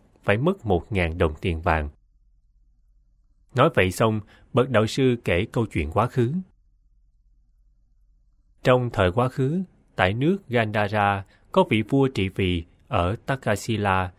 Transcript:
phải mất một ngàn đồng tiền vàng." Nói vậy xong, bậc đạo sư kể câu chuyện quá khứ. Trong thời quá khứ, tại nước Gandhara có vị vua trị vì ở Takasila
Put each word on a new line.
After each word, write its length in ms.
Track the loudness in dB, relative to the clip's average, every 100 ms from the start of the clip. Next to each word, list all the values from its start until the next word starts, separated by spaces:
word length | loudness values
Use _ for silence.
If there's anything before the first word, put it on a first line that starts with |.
| _ _
phải 140 | -2 0
mất 280 | 0 -2 -2
một 260 | -2 -2
ngàn 260 | -2 -2 -2
đồng 160 | -2 -2
tiền 200 | -6 -4
vàng." 280 | -2 -2 -4 -12 _ _ _ _ _ _ _ _ _ _ _ _ _ _ _ 0
Nói 140 | 2 2
vậy 160 | 0
xong, 280 | 2 0 0 -6 -18 _
bậc 160 | 0 2
đạo 180 | 2 2
sư 280 | 2 0 0 0
kể 200 | -2 0
câu 140 | -4 -4
chuyện 260 | -4 -2
quá 160 | 0 0
khứ. 260 | 0 -2 -2 -8 _ _ _ _ _ _ _ _ _ _ _ _ _ _ _ _ _ _ _ _ _
Trong 260 | 2 2 2
thời 220 | 0 0
quá 180 | 2 -2
khứ, 340 | -2 -2 -4 -6 _ _ -2
tại 180 | 0
nước 340 | 2 0 -2 -2
Gandhara 800 | 0 0 0 0 0 0 0 -6 _ _
có 120 | 0 2
vị 120 | 0
vua 260 | 2 0 0
trị 220 | 0 -4
vì 360 | -2 0 -2 -6 _ -4
ở 280 | -2 0 -2 -4
Takasila 840 | -4 -2 -4 -4 -2 0 0 -2